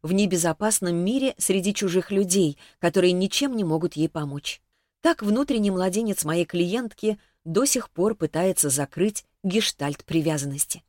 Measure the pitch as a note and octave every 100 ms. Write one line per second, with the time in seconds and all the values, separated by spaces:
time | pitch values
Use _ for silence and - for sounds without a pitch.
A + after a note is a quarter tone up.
0 | D#3 F#3+ G#3 F3 E3+ D#3+ G#3+ - F3+ E3+
1 | F3+ C4 C4 - - F#3+ F#3 G#3 G3 F3+
2 | - G3 G3 F#3+ E3 C#3+ - _ E3+ F#3
3 | F3+ F3+ F#3+ - C#4 A#3 F3+ D#3 E3 D3
4 | D#3 D#3+ D3 C#3+ - - _ _ _ _
5 | E4 E4 G#3 A3 C#4+ B3 G3+ F#3 F#3 F#3
6 | A3+ F#3+ D3+ E3 E3 F3 F3 A3+ A#3 -
7 | G#3+ G#3 _ _ E3 E3 C4+ B3+ - -
8 | G3+ A3 D#3 D#3 F#3 F3+ D3 C3+ C#3 -
9 | G3+ G#3 - _ F#3+ G3+ G#3+ - C#3+ C#3+
10 | - D#3+ D#3 D3+ C#3 C#3 - -